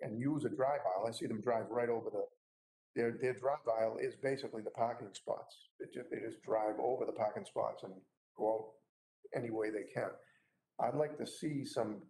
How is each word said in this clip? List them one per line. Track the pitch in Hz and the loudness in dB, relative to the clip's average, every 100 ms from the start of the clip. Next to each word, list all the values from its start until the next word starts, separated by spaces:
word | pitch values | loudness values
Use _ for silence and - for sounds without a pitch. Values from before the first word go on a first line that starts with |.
and | 120 110 | -4 0
use | 135 151 120 | 2 2 0
a | |
drive | 101 131 143 - | 2 2 2 2
aisle. | 92 113 | 2 0
I | |
see | 113 - | -2 -2
them | 113 | -2
drive | 113 113 104 | 2 2 2
right | 117 120 | 2 2
over | 113 110 | 2 0
the, | 104 101 - _ _ _ _ _ - | -2 -4 -6 _ _ _ _ _ 0
their, | 117 117 | 2 2
their | 127 | 0
drive | 123 131 143 - 113 | 2 0 2 2 4
aisle | 113 110 | 4 4
is | 131 - | 0 0
basically | 135 135 117 110 | 0 0 -2 -4
the | 104 | -6
parking | - 117 120 104 | 2 2 2 -6
spots. | 95 - - - - - - | -8 -4 -4 -4 -18 -20 -12
They | - | -10
ju-, | - 123 | -8 -6
they | 113 | -6
just | 110 107 | -6 -8
drive | - 110 107 104 | 0 2 2 0
over | 127 123 113 | 0 0 -2
the | |
parking | 107 107 107 98 | 0 0 0 -4
spots | - 110 107 | -2 -2 -2
and | 98 92 - _ _ - | -10 -12 -18 _ _ -2
go | 107 | 0
out | 110 110 - _ _ _ _ - - | 2 -2 -14 _ _ _ _ -8 -4
any | 120 | -2
way | 110 107 | 0 0
they | 107 98 | -2 -4
can. | - 104 - - _ _ _ _ - | -4 -4 -6 -16 _ _ _ _ -2
I'd | 113 139 | 0 2
like | 151 - | 0 -2
to | - | -8
see | - 156 143 127 | -4 -4 -2 -2
some | - 110 104 - | 0 -2 -2 -10